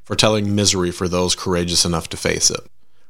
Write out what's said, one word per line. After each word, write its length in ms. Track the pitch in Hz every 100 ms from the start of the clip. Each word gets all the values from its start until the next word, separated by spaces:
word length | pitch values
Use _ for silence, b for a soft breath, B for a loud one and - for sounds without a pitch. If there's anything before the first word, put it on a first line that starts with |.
foretelling 500 | - 101 110 107 101
misery 380 | 101 101 98 87
for 160 | 85 95
those 260 | 90 90
courageous 520 | - - 87 87 87 87
enough 240 | 85 -
to 80 | 95
face 340 | - 82 -
it. 100 | - - - - - -